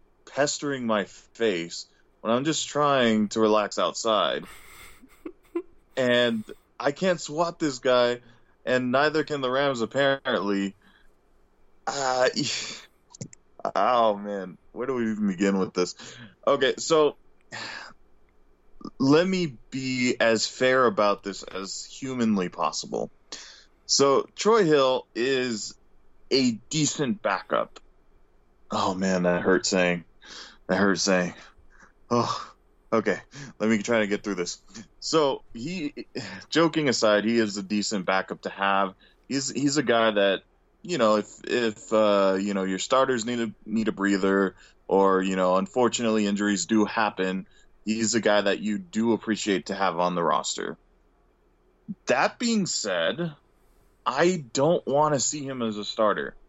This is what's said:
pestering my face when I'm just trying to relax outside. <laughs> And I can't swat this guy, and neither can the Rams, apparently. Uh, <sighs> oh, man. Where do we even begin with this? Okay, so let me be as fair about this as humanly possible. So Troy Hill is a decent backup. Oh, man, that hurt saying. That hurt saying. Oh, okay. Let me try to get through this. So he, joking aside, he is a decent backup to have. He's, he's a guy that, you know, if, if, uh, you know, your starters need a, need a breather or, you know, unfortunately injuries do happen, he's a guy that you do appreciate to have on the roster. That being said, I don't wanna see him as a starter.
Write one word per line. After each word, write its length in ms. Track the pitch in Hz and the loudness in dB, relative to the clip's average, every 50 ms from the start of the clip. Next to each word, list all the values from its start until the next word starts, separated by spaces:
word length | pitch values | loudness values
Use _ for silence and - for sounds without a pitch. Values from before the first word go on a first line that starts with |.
| _ _ _ _ _ | _ _ _ _ _
pestering 600 | - - 131 143 143 - - 151 143 139 131 123 | -6 -2 0 0 0 -2 -4 -4 -6 -4 -4 -2
my 180 | 113 110 104 95 | 0 0 0 -2
face 840 | - - - - _ - - 113 110 95 85 85 85 - - - - _ _ _ _ _ _ | -4 -10 -20 -20 _ -4 0 0 2 2 0 -4 -6 -10 -14 -16 -18 _ _ _ _ _ _
when 120 | - 107 | -4 -2
I'm 120 | 117 123 139 | 0 0 0
just 240 | 160 151 - - - | -2 -2 -2 -4 -4
trying 600 | - 143 147 143 139 135 120 117 110 107 107 101 | 0 2 2 4 4 4 4 4 4 2 0 0
to 120 | - 113 | 0 2
relax 380 | 110 107 107 107 104 101 - 104 | 4 4 4 4 2 0 -2 -2
outside. 680 | 92 82 - - - 113 107 101 87 69 64 - - - | -2 -2 -2 -2 -2 0 2 2 2 0 -2 -4 -6 -10
<laughs> 40 | - - - - - - - - - - - - _ - - - - _ _ _ - 339 370 - - - _ _ _ | -16 -20 -20 -20 -20 -20 -20 -20 -20 -20 -20 -20 _ -20 -20 -20 -20 _ _ _ -10 -10 -10 -10 -16 -20 _ _ _
And 480 | 131 127 123 120 120 123 120 117 110 107 - - - _ _ _ - | 0 2 2 4 4 4 2 0 -2 -6 -10 -16 -20 _ _ _ -4
I 120 | - 143 | -4 -4
can't 280 | 143 - 185 190 180 160 | -2 0 0 0 0 -2
swat 380 | - - 147 156 175 170 175 - | -4 -6 -4 -2 -2 -2 -2 -2
this 200 | 165 147 131 123 | -4 -4 -2 -2
guy, 420 | - 131 123 123 123 120 123 123 - - - - _ _ _ _ - | 2 2 4 4 4 2 0 -2 -8 -16 -20 -20 _ _ _ _ -2
and 260 | - 127 127 127 123 | 0 0 0 0 0
neither 340 | 123 135 147 151 147 156 151 | 2 2 2 2 2 0 -2
can 180 | - 151 143 | -2 -4 -4
the 80 | 131 123 | -2 -2
Rams, 320 | 127 135 143 139 117 117 | 0 0 0 0 0 -2
apparently. 920 | 113 107 - 135 139 139 139 135 - 131 117 92 92 101 101 98 98 98 - _ _ _ _ _ _ - _ _ _ _ _ _ _ _ _ _ _ _ _ _ _ | -4 -2 0 0 2 2 0 0 -2 -2 -2 -2 0 0 0 0 -2 -4 -6 _ _ _ _ _ _ -20 _ _ _ _ _ _ _ _ _ _ _ _ _ _ _
Uh, 440 | - 135 139 139 131 127 127 127 127 - - 147 113 - - - - - - - - _ | -6 -4 -2 -2 0 2 2 2 2 2 0 -4 -4 -4 -6 -8 -10 -12 -16 -18 -20 _
<sighs> 760 | _ _ _ - - - - - - _ _ _ - - - - | _ _ _ -18 -16 -16 -16 -18 -20 _ _ _ -10 -8 -4 0
oh, 420 | - 101 117 127 120 113 110 101 | 0 2 2 4 4 4 4 2
man. 400 | 101 104 104 101 98 92 92 85 - _ - | 0 -4 -6 -6 -6 -8 -10 -14 -18 _ -14
Where 140 | - - 123 | -10 -8 -6
do 80 | 131 131 | -4 -2
we 160 | 123 117 110 | -2 -2 -2
even 160 | 110 104 107 98 | -2 0 0 0
begin 300 | 92 85 101 98 98 95 | 0 2 2 2 2 2
with 160 | 92 - - | 0 0 0
this? 200 | 92 90 - - - - - - - - - - _ - | -2 -2 -2 -4 -10 -16 -18 -18 -20 -20 -20 -20 _ 0
Okay, 280 | - 139 131 135 127 113 - | 0 2 2 2 0 0 -2
so 380 | - - 165 156 151 139 - - - - - _ _ _ - - - - - - - - - - - _ - - _ _ _ _ _ _ _ _ _ _ - - - - - - | 0 2 4 4 4 4 2 -4 -12 -20 -20 _ _ _ -14 -14 -12 -12 -14 -14 -16 -18 -20 -20 -20 _ -20 -20 _ _ _ _ _ _ _ _ _ _ -20 -16 -16 -12 -6 0
let 280 | 131 135 143 160 180 | 4 6 6 6 4
me 320 | 190 185 185 175 151 120 - - _ | 4 0 0 -2 -4 -6 -10 -14 _
be 460 | - 135 131 131 127 127 123 123 - - | -10 -6 -4 -4 -2 0 0 0 2 2
as 280 | 110 117 113 107 - | 2 2 2 2 0
fair 400 | - - - 127 131 131 131 127 | -4 -2 0 2 4 4 4 4
about 360 | 117 101 107 104 101 101 - | 4 2 2 2 2 0 0
this 200 | - 98 92 - | -4 -8 -10 -10
as 420 | - - - 95 98 98 - - - | -12 -12 -10 -10 -10 -10 -12 -14 -14
humanly 640 | - - - 135 131 131 127 117 110 107 98 92 87 | -16 -14 -12 -10 -6 -4 0 0 2 2 0 0 -2
possible. 600 | - - 80 76 - - - - - 55 60 - - _ _ _ - - - - - - - _ _ _ _ | -4 -4 -4 -4 -4 -6 -8 -6 -6 -6 -6 -8 -12 _ _ _ -18 -18 -18 -20 -20 -20 -20 _ _ _ _
So 420 | - - - 139 139 139 120 - - _ | -2 2 4 4 4 4 2 0 -2 _
Troy 300 | - - 208 226 226 196 | -2 2 4 4 4 4
Hill 420 | 156 151 143 135 131 131 117 - _ - | 6 4 4 4 4 2 0 -4 _ -6
is 600 | 107 120 135 135 127 127 127 113 104 - - - _ _ _ - - - - - - - - | -4 -2 0 0 0 -2 -2 -4 -6 -8 -12 -14 _ _ _ -20 -20 -20 -20 -20 -20 -6 -2
a 220 | - 135 131 123 113 101 - - | 0 2 2 2 0 -2 -6 -4
decent 520 | - 156 147 139 - - 147 123 107 98 | -2 0 0 0 0 -2 -2 -2 -2 -2
backup. 560 | - 104 98 90 - - - 57 55 - - - - - _ _ _ _ _ _ _ _ _ _ _ _ _ _ _ - | -4 -4 -4 -4 -4 -2 -2 -2 -2 -4 -10 -20 -20 -20 _ _ _ _ _ _ _ _ _ _ _ _ _ _ _ -6
Oh, 240 | - 113 107 98 92 | -4 -2 -2 -2 -2
man, 300 | 92 95 95 92 92 90 | -2 -2 0 0 0 2
that 180 | 90 87 87 | 0 0 0
hurt 240 | 92 92 90 87 - | 0 0 0 0 0
saying. 380 | - 101 92 90 87 87 85 - - - _ - - - - - - - - _ | 0 0 2 2 2 0 -2 -6 -12 -20 _ -20 -20 -20 -20 -20 -20 -20 -10 _
That 100 | - 92 | -2 0
hurt 220 | 92 101 98 95 85 | 2 2 2 0 0
saying. 360 | - - 95 90 90 85 - - - - - - - - - - - - _ _ _ - | 0 2 2 2 0 -2 -6 -12 -18 -20 -20 -20 -20 -20 -20 -20 -20 -20 _ _ _ -2
Oh, 420 | 120 120 117 - - - - - - _ _ _ _ _ _ _ | 0 0 0 0 -4 -6 -10 -14 -20 _ _ _ _ _ _ _
okay. 260 | 117 113 101 104 90 85 - _ - 139 143 120 - - | 0 0 2 0 -2 -2 -6 _ -18 -18 -16 -16 -6 -2
Let 100 | 107 110 | 0 0
me 100 | 113 104 | 0 0
try 220 | 101 117 120 113 | 0 0 0 0
to 60 | 107 | 0
get 160 | 98 104 101 | 0 -2 -4
through 140 | - 104 98 | -4 -4 -4
this. 240 | 87 87 - - - _ - - 113 104 - _ _ | -4 -4 -6 -8 -12 _ -20 -20 -20 -20 -20 _ _
So 420 | - - 151 160 147 139 - - - - | -6 -2 0 2 2 2 0 -4 -8 -14
he, 540 | - 117 117 160 185 185 147 147 - 123 - - - - 120 98 - - - - | -12 -10 -8 -8 -6 -6 -8 -8 -8 -12 -14 -12 -12 -12 -12 -12 -14 -16 -10 -2
joking 400 | - 151 170 165 156 160 151 135 | 2 2 2 2 2 0 0 0
aside, 360 | 113 - 117 107 104 104 101 | 2 2 4 4 4 4 4
he 140 | 113 117 117 | 2 2 2
is 180 | 110 104 98 | 2 0 -2
a 60 | 104 | -6
decent 440 | 98 92 107 104 98 - 110 98 85 | -6 -2 -2 -2 -2 -2 -4 -4 -2
backup 360 | 95 95 95 92 - 101 - | 0 -2 -2 -2 -4 -8 -10
to 80 | - 92 | -10 -10
have. 440 | - - 98 98 98 98 98 92 92 _ _ _ _ _ _ - | -6 -4 -2 0 2 2 0 -2 -4 _ _ _ _ _ _ -6
He's, 220 | 131 139 135 131 | -6 -4 -4 -4
he's 260 | 110 - 139 143 139 | -4 -2 -2 0 0
a 60 | 151 | 0
guy 300 | 127 113 120 113 113 110 | 2 2 4 4 4 4
that, 300 | 104 101 98 98 95 85 - _ _ _ _ _ _ _ | 4 4 2 2 2 0 -4 _ _ _ _ _ _ _
you 160 | - 170 175 143 | -8 -4 -2 2
know, 180 | 117 107 107 | 2 4 4
if, 100 | 107 101 - - - - | 2 0 -4 -10 -12 -6
if, 480 | - 95 123 120 113 104 - - - | -2 0 0 0 0 -2 -6 -4 0
uh, 440 | 110 110 107 104 101 101 98 95 95 95 | 2 2 4 4 4 4 4 4 2 0
you 140 | 101 104 101 | 0 -2 -2
know, 100 | 98 95 | -2 -2
your 140 | 95 95 92 | -2 -4 -4
starters 480 | - - 131 131 135 131 127 117 107 | -2 0 2 2 2 2 0 -2 -2
need 140 | 120 123 120 | -4 -4 -4
a, 120 | 117 110 95 - - | -4 -4 -6 -10 -8
need 220 | - 104 113 110 107 | -4 -4 -2 -2 -2
a 40 | |
breather 640 | 90 92 98 101 101 95 95 95 98 98 98 92 - - - - _ _ _ - | -2 0 0 0 2 2 2 2 2 2 2 0 -2 -8 -20 -20 _ _ _ 0
or, 340 | 92 98 98 98 95 92 | 2 4 4 4 4 2
you 140 | 92 95 95 | 0 0 0
know, 200 | 92 92 92 92 | 0 2 2 2
unfortunately 720 | 95 98 - - 127 123 117 120 - 120 110 110 110 104 | 2 0 0 0 0 2 2 0 0 0 0 0 2 2
injuries 400 | 101 104 98 104 104 101 95 - | 0 0 0 0 0 0 -2 0
do 180 | - 113 107 104 | 0 2 2 2
happen, 600 | 101 - 117 110 104 - - 92 95 95 95 92 - _ _ - _ _ _ - | 2 0 0 -2 0 -2 -2 -4 -2 -4 -6 -8 -12 _ _ -20 _ _ _ -6
he's 300 | 104 110 113 113 104 110 | -4 -2 -2 0 0 0
a 60 | 113 | 2
guy 200 | 98 107 104 104 | 2 4 4 4
that 200 | 98 101 95 80 | 2 2 0 -2
you 180 | 98 107 104 98 | -2 -4 -4 -4
do 340 | 92 87 - 110 113 117 | -6 -6 -4 0 2 2
appreciate 540 | 110 101 - 117 107 - - 104 98 90 - | 0 0 0 -2 -4 -2 0 0 0 0 -2
to 80 | - 98 | -4 -4
have 240 | 95 98 92 85 85 | -2 -2 -2 0 0
on 160 | 87 90 90 | 0 0 0
the 80 | 87 | 0
roster. 540 | 85 78 76 69 - - - - 50 - - - _ _ _ _ _ _ _ _ _ _ _ _ _ _ _ _ _ _ _ _ _ - 202 - _ | 0 0 0 0 -2 -4 -6 -6 -8 -10 -10 -14 _ _ _ _ _ _ _ _ _ _ _ _ _ _ _ _ _ _ _ _ _ -16 -16 -8 _
That 320 | - 120 135 165 - - - | 0 0 2 0 0 -2 -2
being 280 | 240 233 233 214 185 | -2 0 0 0 0
said, 640 | 143 - - - 101 92 87 82 90 113 147 170 165 147 - _ _ _ _ _ _ _ _ _ _ _ _ - | -2 -4 -4 -4 -2 -2 0 0 0 -2 -4 -6 -8 -10 -14 _ _ _ _ _ _ _ _ _ _ _ _ -6
I 380 | 120 123 143 180 175 185 170 139 113 | -4 0 2 2 2 2 -2 -6 -6
don't 340 | - 139 139 160 175 - - | -2 0 2 2 2 2 0
wanna 340 | - 135 143 151 151 151 127 | 0 2 2 2 2 2 0
see 240 | - - 151 151 135 | 0 -2 -4 -6 -8
him 180 | 135 135 127 | -8 -6 -4
as 140 | 117 110 104 | -4 -4 -4
a 80 | 104 101 | -6 -8
starter. 500 | - - - 110 104 95 80 69 - - - - | -6 -2 0 0 0 0 -2 -4 -8 -10 -16 -20